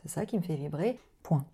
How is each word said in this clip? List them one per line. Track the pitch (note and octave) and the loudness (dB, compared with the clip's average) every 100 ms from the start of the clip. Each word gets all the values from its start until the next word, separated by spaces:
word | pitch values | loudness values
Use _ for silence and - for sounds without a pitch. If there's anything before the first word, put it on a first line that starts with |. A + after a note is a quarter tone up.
c'est | D3+ | -8
ça | - A3 | -4 0
qui | G#3 | 0
me | |
fait | F3 D3 | 0 -2
vibrer, | D3 D3+ G#3+ B3 - _ | -2 0 0 0 -8 _
point. » | - D3 - | 2 2 2